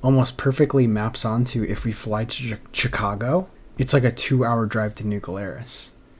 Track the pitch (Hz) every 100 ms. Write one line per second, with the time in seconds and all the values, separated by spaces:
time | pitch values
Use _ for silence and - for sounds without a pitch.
0 | 131 135 127 - 139 131 143 135 120 107
1 | 110 - 113 113 120 120 104 101 117 104
2 | 110 107 113 - 127 107 - - 127 -
3 | 104 101 120 165 185 - - - 127 143
4 | 123 117 - 131 120 117 107 113 107 -
5 | 107 104 90 92 98 - 123 - - -
6 | -